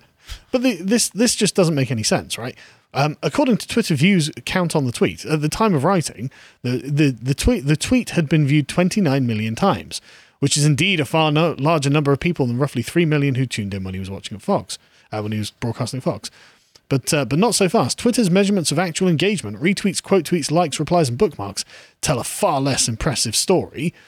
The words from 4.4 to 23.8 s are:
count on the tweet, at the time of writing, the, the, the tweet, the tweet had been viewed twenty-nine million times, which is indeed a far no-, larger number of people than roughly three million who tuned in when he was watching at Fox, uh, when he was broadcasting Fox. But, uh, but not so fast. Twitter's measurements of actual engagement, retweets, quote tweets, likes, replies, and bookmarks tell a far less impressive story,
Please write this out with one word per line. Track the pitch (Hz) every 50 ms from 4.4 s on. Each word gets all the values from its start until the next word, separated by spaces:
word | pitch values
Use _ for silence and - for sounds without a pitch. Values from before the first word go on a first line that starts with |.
| -
count | - - 185 180 160 -
on | 160 135
the | 123 117
tweet, | - 202 - 85 - -
at | - 151 156
the | 147 151
time | - - 220 220 185
of | 139 123
writing, | 175 196 180 143 - - - 110 131 - - - - _ _
the, | - 123 123 127
the, | - 139 147 143 156 139
the | 127 110 120 127 135
tweet, | - - 233 247 208 127
the | 143 151
tweet | - - - - 254 220 -
had | - 180 165 135
been | 175 151 151 131
viewed | 147 151 139 -
twenty-nine | - - 180 185 - 220 196 147 131 139 131 117
million | 113 107 110 110 113
times, | - 190 202 147 101 85 82 - - - - - - - _ _ _
which | - 139 -
is | 151 143
indeed | 151 147 123 170 196 196 160
a | 139
far | - - 160 156 156
no-, | 147 151 165 165 131 -
larger | 135 156 170 156 135 143
number | 143 156 147 143 139
of | 135
people | - 170 170 - 143 120
than | 120 120
roughly | 143 135 - 127
three | 120 - - 170 175
million | 156 151 147 143 139 131
who | 127 135
tuned | 120 - - 104 98 101
in | 98 95
when | 95 92
he | 95
was | 95 92
watching | 98 95 - - 107 98
at |
Fox, | - - - - 90 - - - _ _ _ _ _ _
uh, | - 107
when | 107 107 110
he | 107
was | 104 104
broadcasting | - _ - 120 113 - 127 - - 127
Fox. | - 180 110 101 - - - - - - _ _ _ _ _ _ _ _
But, | 139 131 - - -
uh, | 151 139
but | 107 131 156
not | 208 247 175
so | - 196 175
fast. | - 226 147 120 - -
Twitter's | - 240 226 - 233 175
measurements | 170 196 202 190 208 196 156 -
of | 143 147
actual | 190 175 156 - 185 185
engagement, | 170 135 165 202 220 170 - 104 107 101
retweets, | 135 190 196 - - 202 156 -
quote | - - 196 190 151
tweets, | - 175 175 131 -
likes, | 147 170 180 151 - -
replies, | 156 - 170 175 160 123
and | 120 120
bookmarks | 214 180 - - 104 98 98 - - - - - - - _ _
tell | - - 151 120
a | -
far | - - - - 190 156 139
less | 135 143 127 120 - -
impressive | 113 - - - 120 - - 117 104
story, | - - - 185 160 107 - - -